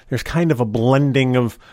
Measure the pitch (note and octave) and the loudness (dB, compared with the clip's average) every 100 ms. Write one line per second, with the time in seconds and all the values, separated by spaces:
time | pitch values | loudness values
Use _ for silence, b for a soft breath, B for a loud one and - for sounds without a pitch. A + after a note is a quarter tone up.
0 | B B2+ - D#3+ E3+ B2+ A2+ A2+ A#2 C3+ | B -8 -4 -2 0 0 -2 0 2 2
1 | C#3+ C3+ B2+ B2+ A#2+ - B | 2 0 0 0 -2 -4 B